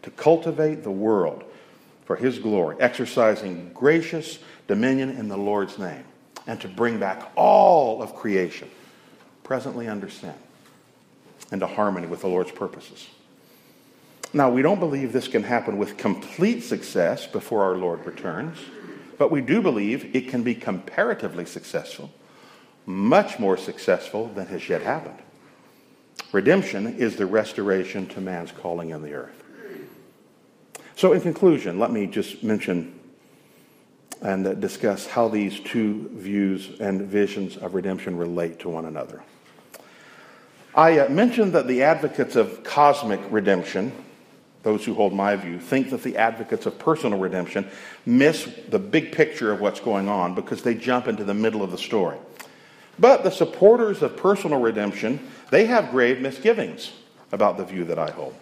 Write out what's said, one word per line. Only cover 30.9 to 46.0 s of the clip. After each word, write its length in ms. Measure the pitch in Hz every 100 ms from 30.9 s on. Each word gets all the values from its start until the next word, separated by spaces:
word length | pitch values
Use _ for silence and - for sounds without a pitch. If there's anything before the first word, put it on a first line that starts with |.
| -
So 160 | 185
in 80 | 180
conclusion, 580 | - 156 190 151 95 90
let 120 | 117
me 140 | 117 98
just 360 | 110 95 -
mention 560 | 110 107 - 87 80 - - _ _ _ _ _ _ _ _ _ _ -
and, 240 | 101 95 95
uh, 80 | 95
discuss 500 | 98 - 117 98 -
how 220 | - 113
these 320 | 107 101 -
two 500 | - 120 107 107 110
views 580 | - 98 101 98 95 - -
and 240 | 101 95
visions 520 | 98 104 101 104 92 -
of 200 | 92 95
redemption 420 | 95 92 95 87
relate 420 | 85 87 85 82
to 100 | 90
one 160 | 82 80
another. 360 | 76 73 - - _ _ - _ - - - - - - - - - -
I, 260 | - 165 156
uh, 100 | 139
mentioned 440 | 143 127 - 202
that 140 | 165 127
the 160 | 127
advocates 520 | 139 160 147 - 131 127
of 280 | 101 -
cosmic 560 | - - 147 139 113 98 -
redemption, 600 | 107 98 92 82 - 120 - - - _ _ _ _
those 220 | 110 107 117
who 100 | 104
hold 180 | 101
my 220 | 98 101 101
view, 240 | 90 87
think 320 | - 135 131
that 100 | 123